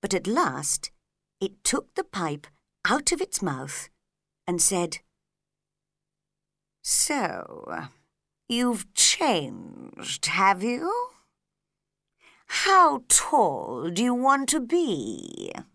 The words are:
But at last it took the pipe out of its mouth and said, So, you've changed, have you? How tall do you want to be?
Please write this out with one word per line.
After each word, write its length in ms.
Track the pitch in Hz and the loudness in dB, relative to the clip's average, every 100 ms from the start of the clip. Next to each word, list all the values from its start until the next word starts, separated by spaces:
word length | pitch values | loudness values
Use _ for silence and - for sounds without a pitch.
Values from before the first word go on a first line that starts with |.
But 140 | - | 0
at 120 | 185 190 | -2 0
last 640 | 247 349 131 147 - - _ _ _ _ _ | 0 0 0 -4 -4 -6 _ _ _ _ _
it 240 | 190 196 | -6 -4
took 300 | - 220 - | -2 -2 -4
the 100 | - | -8
pipe 420 | 359 - 165 147 - _ _ _ | -8 -4 -4 -4 -10 _ _ _
out 280 | - 269 294 | 0 0 0
of 80 | 330 | -2
its 220 | 370 - | -2 -4
mouth 460 | 185 131 139 - - _ _ _ _ _ - | -4 -4 -8 -10 -12 _ _ _ _ _ -6
and 140 | 180 | 0
said, 380 | - 190 175 - _ _ _ _ _ _ _ _ _ _ _ _ _ _ _ _ _ _ | 2 2 -2 -4 _ _ _ _ _ _ _ _ _ _ _ _ _ _ _ _ _ _
So, 1040 | - - - 294 190 92 - - - 82 - _ _ _ _ _ _ | -2 0 2 0 -2 -4 -12 -16 -12 -10 -12 _ _ _ _ _ _
you've 440 | 240 247 226 - | 0 0 -2 -6
changed, 1300 | - - - 320 190 139 92 - - - - - - - | 2 4 4 2 2 -2 -10 -14 -16 -18 -16 -10 -6 -2
have 360 | 175 196 190 | 2 4 4
you? 480 | 214 247 330 466 494 _ _ _ _ _ _ _ _ _ _ _ _ _ _ | 0 -2 -2 -4 -6 _ _ _ _ _ _ _ _ _ _ _ _ _ _
How 560 | - 370 381 339 277 - | -2 4 8 8 4 2
tall 840 | - - 294 196 131 76 120 160 | 2 4 2 2 0 -6 -6 -4
do 120 | 170 | 0
you 120 | 247 | 0
want 340 | 247 262 277 269 | 2 4 2 2
to 100 | 311 | -2
be? 920 | 247 339 320 165 107 87 - 50 50 50 - | 2 0 0 -2 -4 -8 -12 -12 -12 -12 -16